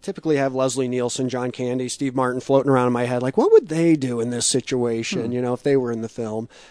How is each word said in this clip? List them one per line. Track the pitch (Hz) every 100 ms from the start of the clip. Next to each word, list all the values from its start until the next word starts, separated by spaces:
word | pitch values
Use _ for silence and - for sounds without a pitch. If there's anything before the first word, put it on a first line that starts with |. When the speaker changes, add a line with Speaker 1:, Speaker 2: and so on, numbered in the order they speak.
Speaker 1:
typically | - 190 160 147
have | 135 131
Leslie | 131 123 131
Nielsen, | 123 123 - 127
John | 123 123
Candy, | - 127 127 127
Steve | - 139 127
Martin | 127 127
floating | - 135 135
around | 131 123
in |
my | 120
head, | 120 123
like, | 127 135
what | 320
would | 440 277
they | 156 170
do | 156 131 120
in | 117
this | 120 110
situation, | 127 - 127 120 113 113 - 117
Speaker 2:
Hmm. |
Speaker 1:
you | 123
know, | 123
if | 123
they | 147 139
were | 123
in | 117
the | 110
film? | - 113 107 120 - -